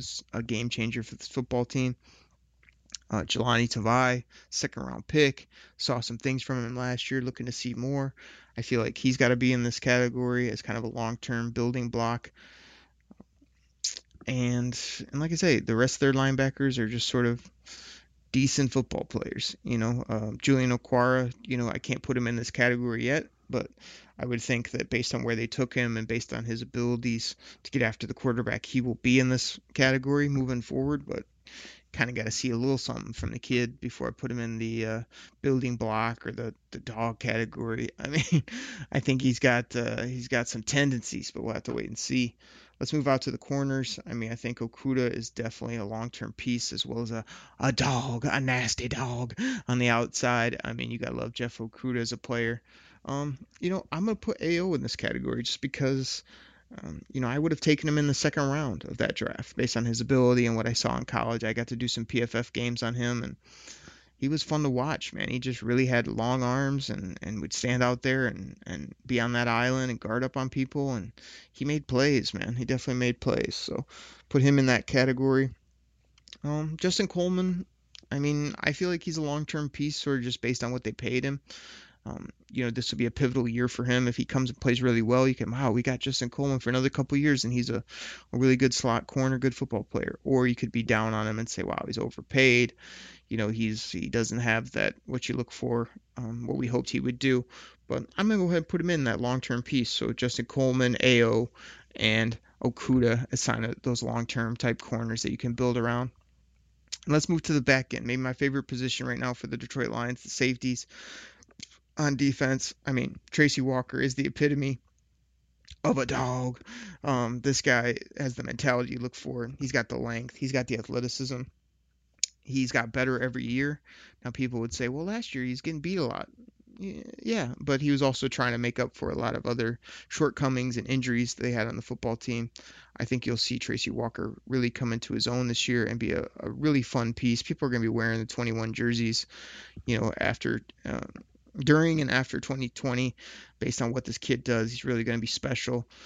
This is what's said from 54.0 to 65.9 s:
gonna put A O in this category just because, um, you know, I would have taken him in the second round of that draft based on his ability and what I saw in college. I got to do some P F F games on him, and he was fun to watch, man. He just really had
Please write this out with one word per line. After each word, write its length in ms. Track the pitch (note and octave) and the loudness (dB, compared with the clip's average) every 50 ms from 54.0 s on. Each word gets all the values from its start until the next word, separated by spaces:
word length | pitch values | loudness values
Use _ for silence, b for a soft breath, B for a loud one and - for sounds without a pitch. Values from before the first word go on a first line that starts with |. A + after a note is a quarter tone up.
| G3 | 0
gonna 140 | A3+ A3 | 0 -2
put 240 | - - A#3 - - | -2 -4 -6 -4 -2
A 180 | - E3 E3+ E3+ | 0 0 0 2
O 140 | F3+ F#3+ E3 | 2 0 0
in 80 | B2+ | 0
this 160 | B2+ A#2+ - | -2 -4 -6
category 460 | - - - - - - B2+ A#2+ A#2+ A#2 | -4 -4 -4 -4 -2 -2 -2 -2 -2 -2
just 180 | - - - | -4 -4 -4
because, 640 | - C#3 - - C#3 C3 C3+ C3+ C3 - - - B B B B B B B B B - - - - | -6 -6 -2 0 0 2 2 0 -2 -4 -6 -8 B B B B B B B B B -20 -16 -14 -12
um, 200 | - D#2 D2 - - - | -10 -10 -12 -12 -8 -4
you 80 | C3+ | -2
know, 80 | B2+ A#2 | -2 0
I 100 | B2+ D3 | 0 0
would 140 | D#3 E3 D#3 | 0 0 0
have 80 | - | 2
taken 260 | - D#3+ D3+ C#3+ - | 4 4 4 6 4
him 100 | D#3 D3 | 2 2
in 100 | D3 D3 | 4 4
the 60 | C#3+ C3+ | 4 2
second 360 | - - D3+ - D#3 C#3+ C#3 | 2 2 2 2 2 2 2
round 340 | C#3 D3+ D3+ B2+ F#2 - - | 2 0 0 -2 -4 -6 -6
of 140 | - - | -6 -2
that 180 | A#2+ A#2 - - | 0 0 0 0
draft 400 | - - - - - A#2 - - | -2 -4 -4 -4 -6 -10 -6 -2
based 220 | - B2+ A#2+ - | -2 0 0 2
on 80 | A#2 A#2 | 0 0
his 160 | A#2 A2+ A#2 | 2 0 0
ability 440 | A#2+ A#2 C#3 B2+ B2 B2 B2 B2 A#2+ | 2 4 6 8 8 8 8 6 4
and 120 | A#2 A2+ | 4 2
what 100 | A2 A2+ | 2 0
I 60 | A#2 A#2 | 0 0
saw 240 | - - A#2+ B2 | 0 0 0 0
in 80 | B2 B2 | -2 -4
college. 400 | - B2+ - A2+ A#2 A#2 A2+ A2+ | -2 -2 -2 0 -2 -2 -2 -2
I 80 | A2 A2+ | -2 -2
got 140 | A#2 A#2+ | -2 -4
to 100 | - A#2+ | -4 -4
do 100 | A#2 B2 | -4 -2
some 160 | A#2+ - A#2+ A2+ | -2 -2 -4 -4
P 180 | - - A#2+ A#2+ | -2 0 0 0
F 120 | A#2 - | 2 0
F 160 | A#2 B2 - | -2 -4 -2
games 320 | - B2 A#2+ A#2+ A#2+ A#2 A#2+ | -4 -4 -2 -2 -2 -2 -2
on 120 | A#2 B2 | -2 -2
him, 280 | B2 A#2+ A#2+ B2 A#2 - | 0 0 0 -2 -2 -4
and 140 | C#2+ - B B B B B B B B B B B B B B B B | -6 -10 B B B B B B B B B B B B B B B B
he 100 | _ C3+ | _ -2
was 140 | C#3 D#3 D3+ | 0 0 -2
fun 220 | - - D#3 D3+ D3 | 0 0 0 2 2
to 60 | C#3 | 2
watch, 440 | B2+ B2 B2+ D3+ D#3 - - - - | 2 0 0 -2 -2 -4 -6 -8 -6
man. 160 | - G2+ - | -6 -4 -4
He 100 | B2 B2+ | -4 -4
just 220 | B2 C3 B2 - | -2 -4 -4 -4
really 240 | - A#2+ A#2+ B2+ C3 | 0 2 4 4 4
had 220 | B2+ | 4